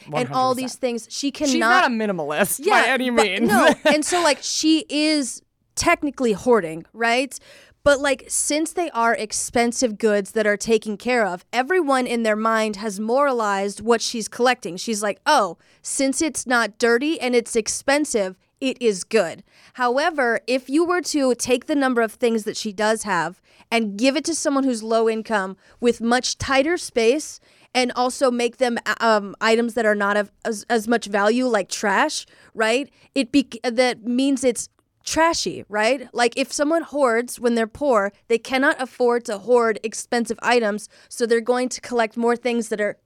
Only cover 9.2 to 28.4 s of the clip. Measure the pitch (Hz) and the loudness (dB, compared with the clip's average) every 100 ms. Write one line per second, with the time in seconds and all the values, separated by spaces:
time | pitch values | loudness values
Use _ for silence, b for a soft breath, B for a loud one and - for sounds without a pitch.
9.2 | 214 - - 247 240 233 247 202 220 208 | -4 -6 -2 0 0 0 -2 0 0 0
10.2 | 196 220 208 202 214 226 214 202 240 247 | -2 -2 0 0 0 0 0 -6 -2 0
11.2 | 202 180 - 233 262 370 285 262 247 233 | 0 -2 -4 -4 0 0 2 0 0 0
12.2 | 220 214 226 220 220 196 220 190 220 254 | 0 0 2 2 0 -4 -6 -6 -2 2
13.2 | 285 240 214 196 202 196 214 226 - 233 | 2 0 0 0 -4 -4 0 0 0 -6
14.2 | 202 - 247 247 180 180 - 214 208 190 | -8 0 0 0 -4 -10 -6 -4 -4 -4
15.2 | - 294 190 165 b b - - 269 262 | 2 2 2 -4 b b -10 -2 0 0
16.2 | 320 - - 247 220 - 233 233 294 330 | -4 -4 -2 0 0 0 2 2 0 -2
17.2 | 247 247 233 233 214 - - 294 294 220 | 0 0 0 -4 -4 -6 0 0 0 -2
18.2 | 185 185 _ _ 269 254 233 185 - 220 | -4 -8 _ _ -6 -2 -2 -2 -2 0
19.2 | 165 110 _ b b - 247 254 330 302 | 0 -6 _ b b -4 -2 0 0 0
20.2 | 240 226 - 254 254 285 339 359 311 302 | 0 0 0 -2 0 0 2 0 -2 0
21.2 | 262 240 - 254 - 294 262 240 226 - | 0 0 0 -2 0 0 0 0 -2 0
22.2 | 240 226 214 240 220 190 214 220 214 180 | 0 0 -4 -8 -8 -2 0 0 -2 -2
23.2 | 160 185 b b b 233 220 202 262 285 | -2 -8 b b b -2 -2 2 2 2
24.2 | 294 311 302 277 269 226 220 226 226 220 | -4 -4 -2 0 0 -2 -2 0 2 -2
25.2 | 214 214 190 190 b b 240 233 226 254 | -2 -4 -4 -10 b b 0 0 0 0
26.2 | - - - 269 277 349 - - 226 294 | 0 -6 0 2 2 -2 -2 0 2 2
27.2 | - - b b b 247 247 - 247 - | -2 -16 b b b -2 -2 0 -2 0
28.2 | 262 240 | 0 2